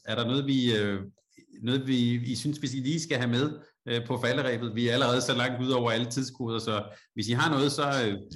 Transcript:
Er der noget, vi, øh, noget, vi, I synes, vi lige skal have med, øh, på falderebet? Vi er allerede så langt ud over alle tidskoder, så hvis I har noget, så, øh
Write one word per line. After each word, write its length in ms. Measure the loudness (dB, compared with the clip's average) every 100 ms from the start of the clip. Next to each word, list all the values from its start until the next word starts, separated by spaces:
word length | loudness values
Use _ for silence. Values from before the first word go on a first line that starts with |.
Er 100 | -6
der 100 | -2
noget, 220 | 0 0 2
vi, 300 | 2 4 4
øh, 220 | 2 -2 -6 -14 _ -20 -20 -8
noget, 240 | -2 -2 2
vi, 280 | 2 2
I 200 | 2 -2
synes, 280 | -4 -4 -4
vi 40 | -4
lige 340 | -4 -2 -2
skal 180 | -2 -2
have 120 | 0
med, 200 | 2 0 -4 -14 _ -4
øh, 180 | -4 -2
på 140 | -2
falderebet? 500 | 0 0 0 -2 -2
Vi 140 | 0 2
er 40 |
allerede 280 | 2 4 2
så 140 | 2
langt 280 | 0 0 -2
ud 80 | 0
over 200 | 0 2
alle 160 | 0 0
tidskoder, 520 | -2 -4 -6 -4 -4
så 260 | -2 -2 -4 -14 _
hvis 140 | -6 -2
I 40 |
har 180 | 0 2
noget, 220 | 2 2
så, 100 | 2
øh 320 | 0 2 0 -2 -6